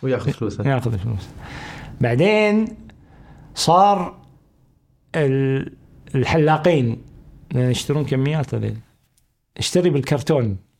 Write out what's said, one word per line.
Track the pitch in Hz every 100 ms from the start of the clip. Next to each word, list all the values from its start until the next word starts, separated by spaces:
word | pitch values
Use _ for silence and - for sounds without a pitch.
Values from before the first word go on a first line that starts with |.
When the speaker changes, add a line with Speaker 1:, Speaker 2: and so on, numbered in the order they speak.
Speaker 1:
وياخذ | 131 117 110
فلوسه. | - 107 - 110
Speaker 2:
ياخذ | 156 120 104
فلوسه. | 113 101 - - - - - - - -
بعدين | 120 120 190 214 214 214 220 - - - - - - - -
صار | - 160 175 202 196 175 - - _ _ _ _ _ _ _ _
ال-، | 156 139 135 135 135 - - - - -
الحلاقين، | 135 120 160 151 156 175 156 120 113 - - - - -
لأن | 127 127
يشترون | 117 - 147
كميات | 143 131 139 156 127
هذيل. | 113 107 110 - _ _ _ _ _ _ -
اشتري | - 180 175
بالكرتون. | 143 127 143 - 147 113 95 -